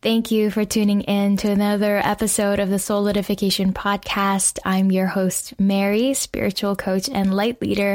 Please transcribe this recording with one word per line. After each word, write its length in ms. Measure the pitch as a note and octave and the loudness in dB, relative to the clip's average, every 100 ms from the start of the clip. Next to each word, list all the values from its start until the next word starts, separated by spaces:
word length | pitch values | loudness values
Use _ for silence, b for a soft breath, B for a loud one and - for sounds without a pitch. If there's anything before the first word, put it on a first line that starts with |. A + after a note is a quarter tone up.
| G#3+ | 0
Thank 240 | A3+ A3+ | 0 0
you 200 | A3 G#3+ | 0 2
for 120 | G#3 | 0
tuning 380 | G#3 A3 G#3 G3+ | 0 2 2 2
in 340 | - G3+ G3+ G3 | 0 0 2 2
to 160 | G#3 | 2
another 460 | G3+ G#3 G#3 G#3 G3+ | 2 2 2 2 2
episode 580 | - G#3 G#3+ - G3+ G3+ | 0 0 -2 0 0 0
of 100 | G3 | 0
the 100 | G3 | -2
Soul 240 | - G#3 | 0 0
Lidification 680 | G3+ G#3 F#3+ G3+ G3 - F#3+ | 0 0 -2 -2 0 0 0
Podcast. 840 | F#3 G3+ G3+ - - G3 G3 - - | 0 -2 -4 -4 -2 0 0 -2 -4
I'm 260 | - F#3 F#3+ | -2 0 2
your 180 | F#3 F#3 | 2 0
host, 520 | G3 F#3 - - - | 0 0 -2 -10 -2
Mary, 540 | G3 G3 G3 G#3 B3+ | 0 2 2 2 0
spiritual 640 | C4+ - - G#3 F#3+ G3+ G3+ | 0 -4 -2 -2 -2 -2 -2
coach 320 | - F#3+ - | -2 -2 -2
and 240 | G3 G3 | -2 0
light 280 | F#3+ A3 A#3+ | 0 -2 -2
leader, 320 | - G3+ G3+ | -4 0 0